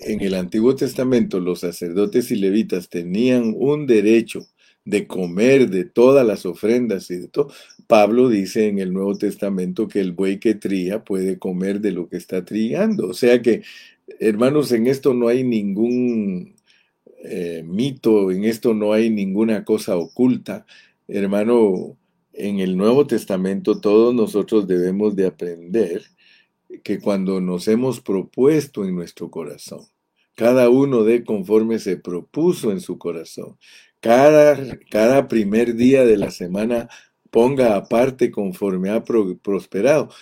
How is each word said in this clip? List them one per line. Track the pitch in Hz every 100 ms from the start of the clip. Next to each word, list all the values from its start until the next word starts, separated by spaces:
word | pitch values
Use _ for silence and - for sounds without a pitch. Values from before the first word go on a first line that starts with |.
| -
en | 104
el | 98
Antiguo | 95 90 110 117 131
Testamento | 135 131 127 123 107 95
los | 87 87
sacerdotes | 87 87 87 90 104 123 123
y | 110
levitas | 95 104 98 92 90
tenían | 90 85 98 127 123 117 107
un | 135 151 139
derecho | 110 101 113 113 92 - _ _ _ -
de | 104 -
comer | 92 87 87 123 135 117
de | 92 -
todas | - 127 139 117
las | 95 92
ofrendas | 82 104 123 120 95 -
y | 90
de | -
todo. | - - - - _ -
Pablo | 110 104 120 127
dice | 104 95 113 107
en | 98
el | 92
Nuevo | 92 98 98
Testamento | 104 98 101 95 90 90 101
que | 104
el | 95
buey | 87 95 98
que | 113 104
tría | 95 98 90 110
puede | - 95 92 92
comer | 95 90 95 101
de | 104
lo | 90 87
que | 87
está | - 92
trillando. | 90 104 113 147 220 202 92
O |
sea | 90 123 123
que, | 120 104 - - - _ - -
hermanos, | 110 107 127 151 123
en | 117 120
esto | 139 143
no | 123 117
hay | 123
ningún, | 127 110 101 98 117 123 123 113 101 90 - _ _ _ _ _ _ -
eh, | - 95 87 82
mito, | 82 95 139 127 113 107 95
en | 92 107
esto | 113 123
no | 107 104
hay | 107 113
ninguna | 104 98 98 113 104
cosa | - 107 107 90
oculta. | 82 - 127 120 - 95 - - _ _ -
Hermano, | 101 98 101 107 120 104 92 90 - _ _ _
en | - 104 101
el | 92 92
Nuevo | 107 135 139
Testamento | 110 - 92 92 98 92 104
todos | 104 107 117 123
nosotros | 104 104 92 110 95
debemos | 90 90 98 107 95
de | 95
aprender | - 87 85 85 113 92 95 - _ _ _ _ _ - -
que | - 98
cuando | 107 98 95 95
nos | 90 90 110
hemos | 110 127 123
propuesto | - 98 - - 135 156 147 - 95
en | 90
nuestro | 85 - 85
corazón, | 82 76 - - 76 - _ _ _ _ -
cada | 117 127 120
uno | 127 139 123
dé | 107 120
conforme | 117 107 92 110 113 113
se | 101 90
propuso | - 87 - 143 175 - 117
en | 95
su | - 85
corazón. | 87 82 80 - 87 - _ - _ _
Cada, | 110 120 147 151 147 135 127 110 -
cada | 104 113 135 127
primer | 117 98 110 120 113
día | 123 135 120
de | 101
la | 90
semana | - 90 95 113 120 117 - _ _ _
ponga | 117 127 139 120 98
aparte | - 117 131 127 120
conforme | 113 98 90 101 92 95
ha | 113
pro-, | - 117 95 87
prosperado. | - 95 - 95 120 151 113 -